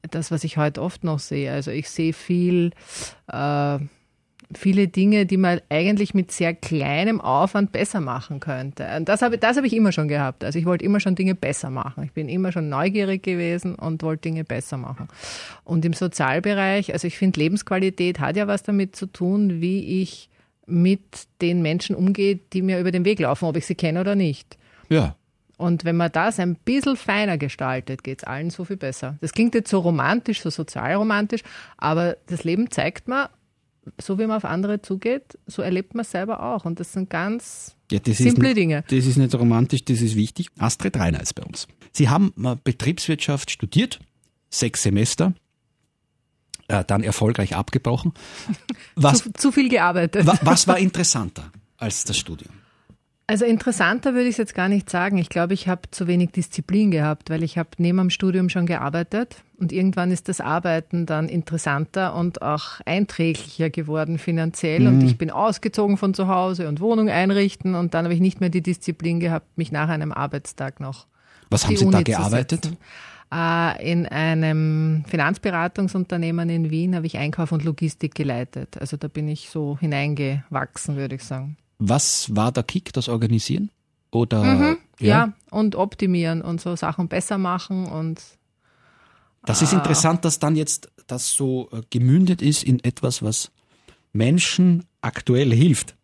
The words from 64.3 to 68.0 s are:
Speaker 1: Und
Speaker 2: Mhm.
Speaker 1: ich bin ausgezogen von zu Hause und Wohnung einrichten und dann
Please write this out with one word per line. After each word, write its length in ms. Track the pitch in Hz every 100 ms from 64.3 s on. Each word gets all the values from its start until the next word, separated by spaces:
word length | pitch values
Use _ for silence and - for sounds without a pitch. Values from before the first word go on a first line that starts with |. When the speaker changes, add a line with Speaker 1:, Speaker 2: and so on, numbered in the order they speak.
| 165 160 - 165 160 123
Speaker 1:
Und 120 | 131
Speaker 2:
Mhm. 80 | 131
Speaker 1:
ich 100 | 117
bin 120 | 160
ausgezogen 680 | - 214 208 220 - 208 202
von 160 | 196
zu 160 | 190 190
Hause 400 | 185 185 180 165
und 100 | 147
Wohnung 300 | 208 226 214
einrichten 640 | 170 190 196 202 - 185 180
und 180 | 175
dann 120 | 165